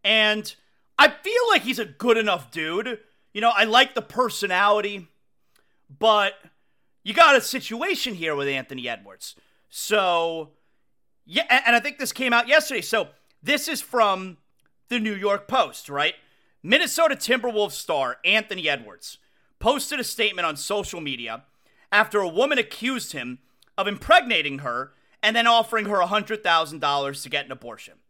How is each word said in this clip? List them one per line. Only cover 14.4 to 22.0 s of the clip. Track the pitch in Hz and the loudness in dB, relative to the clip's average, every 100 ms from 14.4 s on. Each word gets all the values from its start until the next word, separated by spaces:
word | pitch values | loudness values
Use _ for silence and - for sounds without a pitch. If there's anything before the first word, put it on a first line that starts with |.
| _ _ _ _ _ | _ _ _ _ _
the | 240 | -4
New | 214 | -2
York | 196 202 202 202 | -2 -2 -2 0
Post, | 254 175 - - | 0 0 -4 -8
right? | 143 156 - _ _ _ _ | -2 -2 -4 _ _ _ _
Minnesota | 180 269 330 - 330 - | 0 2 2 2 0 0
Timberwolves | - 247 247 214 202 | -2 -2 0 -2 -2
star | - - 151 127 127 175 | -4 -4 -2 -2 -2 0
Anthony | 214 214 185 151 | 0 -2 -6 -4
Edwards | 139 107 87 - - _ _ _ _ | -4 -8 -20 -20 -20 _ _ _ _
posted | 220 277 - 262 | -2 0 -4 -6
a | |
statement | 233 - 214 180 170 | -6 -2 -4 -2 -4
on | 147 | -4
social | - 202 - 175 | -4 -4 -4 -10
media | 147 127 117 113 _ _ _ _ _ | -10 -10 -10 -12 _ _ _ _ _
after | 202 | 2